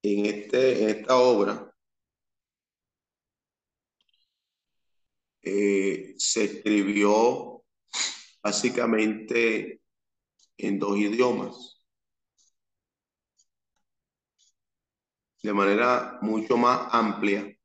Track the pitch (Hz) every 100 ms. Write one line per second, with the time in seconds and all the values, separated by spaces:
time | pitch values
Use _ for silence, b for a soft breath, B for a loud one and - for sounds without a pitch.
0 | 104 101 104 104 - 123 131 110 107 107
1 | - 127 127 110 101 110 - _ _ _
2 | _ _ _ _ _ _ _ _ _ _
3 | _ _ _ _ _ _ _ _ _ _
4 | _ _ _ _ _ _ _ _ _ _
5 | _ _ _ _ 90 101 101 98 98 -
6 | - - - 113 104 101 107 104 98 104
7 | 104 107 120 135 - - _ _ _ B
8 | B B B B 104 101 123 123 117 110
9 | 107 107 - 117 113 107 104 - _ _
10 | _ _ _ _ _ _ 98 98 101 101
11 | 104 113 127 110 - - - _ _ _
12 | _ _ _ _ _ _ _ _ _ _
13 | _ _ _ _ _ _ _ _ _ _
14 | _ _ _ _ _ _ _ _ _ _
15 | _ _ _ _ 107 101 98 104 123 123
16 | 123 - 107 110 110 120 120 127 - 117
17 | 110 98 101 101 101 -